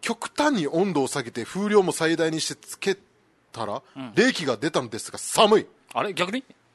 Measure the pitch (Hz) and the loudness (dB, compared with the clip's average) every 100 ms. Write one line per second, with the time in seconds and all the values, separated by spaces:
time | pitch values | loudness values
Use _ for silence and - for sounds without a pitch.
0 | - 233 - - 302 240 143 165 202 151 | -8 -6 -6 0 2 2 0 0 0 2
1 | 127 143 113 117 113 185 208 208 175 - | 0 -2 -6 -8 -8 -4 2 4 4 2
2 | 160 165 160 160 - 147 - - 196 190 | 0 2 0 -2 -4 -8 -14 -8 -4 -4
3 | _ _ _ _ _ 113 104 113 - 135 | _ _ _ _ _ -10 -8 -8 -10 -16
4 | 123 131 247 190 139 110 151 170 120 - | -4 2 2 2 -2 -2 -2 -2 -4 -8
5 | - - - - 208 214 - _ - 120 | -10 -12 -2 4 6 6 2 _ -10 -4
6 | 196 160 180 254 - _ _ | -4 -2 -4 -6 -10 _ _